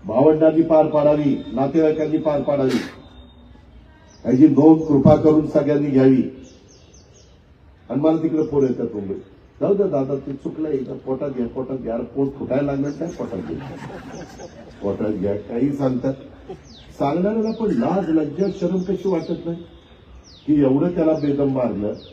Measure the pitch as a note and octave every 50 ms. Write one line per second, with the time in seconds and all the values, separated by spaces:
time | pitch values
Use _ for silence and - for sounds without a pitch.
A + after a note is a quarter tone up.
0 | - F#2+ A2 B2 C#3+ D#3 D#3 D#3 D#3+ D#3 D#3 D#3+ E3 - D#3+ D#3 D3+ D#3 D3+ D3+
1 | C#3+ D3 D3+ D3+ D3+ C#3 C3 A#2 - - A2+ A#2+ C3+ - - E3 D#3+ D#3 D#3 D#3
2 | D#3 D3+ D#3 D#3 - D#3 D3 C#3+ C3 D3 C#3+ C#3 C3+ C3 B2 A2+ - - - -
3 | - - - - - - - - - - - - - - - - - - - -
4 | - - - - - A2 B2+ B2+ D#3 D3+ C3 C3+ C#3+ D#3+ D#3+ D#3 - - D3 C3+
5 | - D#3 D3+ C#3+ - D#3 D3+ D#3 D3+ - - D#3 C#3 C#3 D3 C#3+ D3 D3 C3 C3
6 | C3 C3 C3 C3 - - - - - - - - - - - - - _ _ -
7 | - _ - - - _ - _ _ _ - _ - - - _ _ - - C#3
8 | D3 D#3+ D#3+ D#3+ D#3+ D#3 D#3 D#3 - - C#3+ C#3+ C3+ B2+ A#2+ - A#2+ - - G#2
9 | G2 F#2+ G2 - - - - - - - _ - C#3+ E3+ G3+ G3 G3+ F#3 D3 C#3
10 | C3+ C3+ C#3+ C3 - C#3+ C3+ - - D#3 B2 D3+ D#3 D3+ D3 C3 B2+ - C3+ -
11 | - C3 C3 B2+ D3 C#3+ C3 B2 A#2+ A#2 - C3 C3 - C3+ C3 A2+ A2+ A2+ A#2
12 | A#2+ - - C3+ C#3 C3+ - - - A#2+ B2+ C#3+ C#3+ C#3+ C#3 C#3 C#3 D3 C#3 -
13 | D#3+ F3 - - A#2+ - A#2 - - D3+ E3 D3+ C#3 C3+ B2+ - - C3 - -
14 | - - - - - - - - - - - - - - - - - G2+ F#2+ F#2+
15 | G#2+ G#2+ G#2 F#2 F#2+ G2+ G2+ - - - A#2 A#2+ C3+ C#3+ C#3 C#3+ C#3 C3 B2+ B2
16 | A#2+ C3+ C3+ - - - - - - - F#3+ - - - - - - - - -
17 | D3 C#3 D3+ E3+ F#3 G#3 A3 A3+ G#3+ A3+ - - A3+ G3+ D#3+ A#2 A#2 D3 F3 G3
18 | F#3+ D#3 D#3+ D#3+ D3+ C#3+ C3+ E3 G3 G3 F3+ - F3+ F3 F#3+ F#3+ F3+ - F#3+ -
19 | - G3 F#3 E3 D#3+ - E3+ - - E3+ E3+ E3+ - - - - - - - -
20 | - - - - - - - - - - D3+ D3 C#3 C3 C3+ C#3+ E3 F3 F3 F3
21 | D#3+ D#3 D#3 C#3 C#3+ C#3+ C3+ C#3 C#3+ C3+ C3 C3 B2 A#2 G2+ F#2+ G#2 G#2+ A#2 C3+
22 | - -